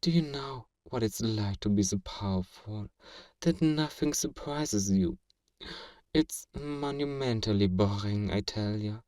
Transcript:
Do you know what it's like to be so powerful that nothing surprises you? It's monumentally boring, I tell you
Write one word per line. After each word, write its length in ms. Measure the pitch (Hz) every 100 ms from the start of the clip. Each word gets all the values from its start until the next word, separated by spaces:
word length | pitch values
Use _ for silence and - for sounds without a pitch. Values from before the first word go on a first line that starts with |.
Do 80 | -
you 140 | 165
know 420 | 156 139 139 135 - _ -
what 180 | 127
it's 180 | 110 -
like 380 | 113 110 101 98
to 100 | -
be 140 | 101
so 160 | 98 101
powerful 880 | - - 101 95 92 - - 104 104 _ - - - _
that 200 | - 160
nothing 540 | 160 151 151 - 147 147
surprises 720 | - - - 143 156 107 98
you? 300 | 98 90 82 _ _ _ _ - - - - _
It's 360 | - 156 - - -
monumentally 1120 | 147 147 143 139 143 139 135 117 104 104 101
boring, 640 | 92 101 101 101 104 104
I 100 | 98
tell 360 | 107 - 104 107
you 260 | 104 107